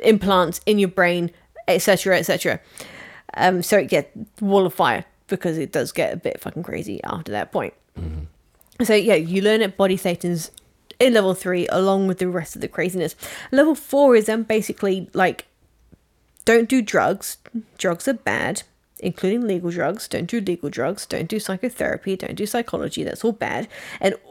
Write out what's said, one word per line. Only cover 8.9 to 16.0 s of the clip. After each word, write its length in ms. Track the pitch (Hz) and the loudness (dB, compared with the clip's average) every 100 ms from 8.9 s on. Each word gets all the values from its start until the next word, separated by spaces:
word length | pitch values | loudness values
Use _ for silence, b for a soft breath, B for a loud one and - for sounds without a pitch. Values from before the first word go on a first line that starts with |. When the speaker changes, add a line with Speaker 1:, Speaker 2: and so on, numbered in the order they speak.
| 214 | 4
Speaker 1:
yeah, 200 | 208 175 | 4 2
you 260 | 165 190 | 2 0
learn 200 | 202 220 | 2 2
at 160 | 202 190 | 2 2
body 200 | 196 185 | 0 2
Thetans 540 | 185 175 175 170 - - _ _ - - | -2 -2 -2 -4 -6 -14 _ _ -14 2
in 140 | 254 | 4
level 200 | 226 190 | 4 4
three 340 | 180 190 180 175 | 0 -2 -2 0
along 360 | 180 190 196 190 | 0 2 2 0
with 120 | 180 | 0
the 80 | 185 | -2
rest 280 | 180 156 - | -4 -6 -8
of 60 | |
the 60 | 131 | -8
craziness. 480 | - 175 180 160 - B B B | -4 -4 -2 -4 -6 B B B
Level 220 | 262 311 | 2 4
four 420 | 285 - 277 285 233 | 2 0 4 6 6
is 100 | 214 | 4
then 180 | 220 | 0
basically, 680 | 226 220 - - 196 190 - | 0 -2 -2 -2 -2 -2 -4
like, 320 | - 180 - - _ _ _ _ _ | 0 0 0 -10 _ _ _ _ _